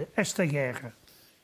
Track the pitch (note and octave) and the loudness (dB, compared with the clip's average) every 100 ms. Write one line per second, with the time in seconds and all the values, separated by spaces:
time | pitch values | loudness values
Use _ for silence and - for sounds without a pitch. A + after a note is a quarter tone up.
0 | D3 - G3 - E3+ C#3+ B2+ A#2 B2 - | -2 0 0 2 2 2 0 -4 -10 -14
1 | - - - _ | -20 -20 -20 _